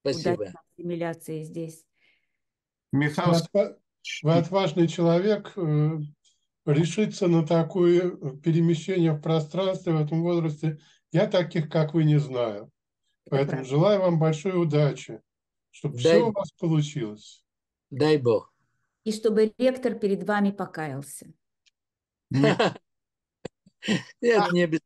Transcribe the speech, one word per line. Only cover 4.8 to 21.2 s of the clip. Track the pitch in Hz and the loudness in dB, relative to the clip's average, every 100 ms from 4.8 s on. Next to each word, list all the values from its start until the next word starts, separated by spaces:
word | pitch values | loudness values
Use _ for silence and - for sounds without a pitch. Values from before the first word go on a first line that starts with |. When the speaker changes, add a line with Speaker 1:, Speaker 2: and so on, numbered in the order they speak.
| 165 | 0
Speaker 4:
человек, | - 170 170 202 202 - - | 2 2 2 2 -2 -4 -6
э, | 165 151 151 160 147 _ _ _ _ _ | -2 0 0 -2 -8 _ _ _ _ _
решиться | - 147 170 - 214 - 180 | 0 0 2 0 -2 0 2
на | 170 156 | 2 2
такое | 170 160 190 175 175 180 - 147 127 | 0 0 2 4 4 2 -4 -10 -6
перемещение | - 160 170 165 - 190 165 | 0 2 2 2 -2 0 2
в | 151 | 0
пространстве | 165 160 151 175 190 190 185 | 0 -2 -2 -2 -2 -2 -2
в | 160 | -2
этом | 151 165 | 0 0
возрасте. | 170 175 160 151 156 156 _ _ _ | 0 0 -2 -4 -6 -6 _ _ _
Я | 160 208 | 0 2
таких, | 190 170 175 151 | 0 0 -4 -2
как | 165 151 | 0 0
вы, | 165 | 2
не | 151 151 | 4 4
знаю. | 147 127 117 104 - _ _ _ _ _ | 2 -2 -4 -4 -14 _ _ _ _ _
Speaker 2:
Это | - | -4
Speaker 4:
Поэтому | 139 139 | -2 -2
Speaker 2:
правда. | 139 131 | -4 -2
Speaker 4:
желаю | 139 185 208 | 2 4 4
вам | 185 170 | 2 2
большой | 160 156 196 185 | 0 0 -2 -2
удачи, | 170 147 147 127 - 110 _ _ _ _ _ | 0 2 0 0 -12 -16 _ _ _ _ _
чтобы | - 151 | -10 -10
Speaker 1:
Дай | 120 139 | -2 4
Speaker 4:
всё | 202 | 4
у | 233 | 4
Speaker 1:
бог. | 202 | -2
Speaker 4:
вас | 190 | -6
получилось. | _ 175 156 147 147 110 104 - - _ _ _ _ _ | _ -2 0 -2 -6 -8 -10 -20 -20 _ _ _ _ _
Speaker 1:
Дай | 131 151 151 | -2 2 2
бог. | 123 107 - _ _ _ _ _ | 2 0 -2 _ _ _ _ _
Speaker 2:
И | - | -8
чтобы | 214 226 208 220 _ | -4 -2 0 0 _
ректор | 254 254 247 | -2 0 -4
перед | 226 208 190 | -4 -4 -2
вами | 180 208 202 | -2 0 0
покаялся. | 196 180 - 156 135 143 - | -2 -10 -8 -8 -8 -12 -18